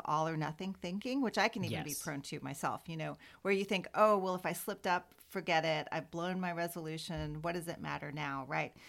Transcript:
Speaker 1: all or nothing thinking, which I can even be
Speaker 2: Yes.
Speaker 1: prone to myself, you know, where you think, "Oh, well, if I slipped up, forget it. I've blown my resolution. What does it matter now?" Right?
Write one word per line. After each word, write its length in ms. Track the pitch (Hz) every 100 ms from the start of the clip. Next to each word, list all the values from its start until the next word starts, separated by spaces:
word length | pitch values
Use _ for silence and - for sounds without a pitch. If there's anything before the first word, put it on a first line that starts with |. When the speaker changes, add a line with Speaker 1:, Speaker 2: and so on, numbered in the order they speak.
| -
Speaker 1:
all 220 | 151 160
or 80 | 156
nothing 380 | 151 156 190 190
thinking, 400 | 175 196 247 269
which 160 | 233 -
I 100 | 208
can 160 | 202
even 200 | 165 -
be 80 | 151
Speaker 2:
Yes. 120 | 139
Speaker 1:
prone 180 | - 143
to 160 | - 147
myself, 400 | 139 139 143 107 -
you 100 | 160
know, 200 | 151 143 - -
where 120 | 190
you 100 | 196
think, 240 | 196 196 185 -
"Oh, 220 | 214 202
well, 180 | 185 185
if 100 | 165
I 60 |
slipped 340 | - - 196 190
up, 260 | 180 - - -
forget 340 | 190 175 160
it. 240 | 160 151 -
I've 180 | 160 156
blown 300 | 170 175 185
my 100 | 185
resolution. 880 | 170 170 175 156 160 - 160 151 151
What 120 | 170
does 160 | 175 170
it 100 | -
matter 320 | 151 143 147
now?" 320 | 151 143 139 135
Right? 240 | 160 151 -